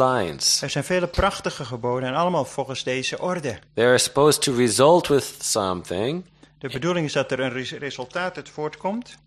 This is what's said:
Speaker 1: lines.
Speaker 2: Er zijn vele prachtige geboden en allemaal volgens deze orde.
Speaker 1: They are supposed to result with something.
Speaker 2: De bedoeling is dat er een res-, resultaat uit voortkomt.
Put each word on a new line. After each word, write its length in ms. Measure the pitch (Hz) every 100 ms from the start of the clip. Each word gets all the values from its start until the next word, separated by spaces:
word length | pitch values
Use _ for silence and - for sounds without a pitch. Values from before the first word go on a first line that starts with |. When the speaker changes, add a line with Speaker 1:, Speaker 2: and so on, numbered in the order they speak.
Speaker 1:
lines. 580 | 131 127 87 69 - -
Speaker 2:
Er 80 | 143
zijn 140 | 147
vele 240 | 139 180 175
prachtige 580 | - 196 - 185 - 120
geboden 440 | 120 123 123 131
en 60 | 143
allemaal 300 | 175 170 123
volgens 380 | - 135 131
deze 360 | 131 131 127 143
orde. 400 | 180 180 143 101 -
Speaker 1:
They 120 | - 120
are 120 | 123
supposed 440 | - 143 151 135
to 140 | - 123
result 520 | 123 110 143 175 -
with 280 | 139 - -
something. 840 | - 110 95 90 - 87 117 175 - _ _ _
Speaker 2:
De 80 | 135
bedoeling 360 | 131 160 175 147
is 80 |
dat 180 | 143 131
er 80 | 127
een 120 | 131
res-, 180 | 123 123
resultaat 640 | 143 139 131 120 175 180 165
uit 140 | -
voortkomt. 680 | - 151 - 185 226 - -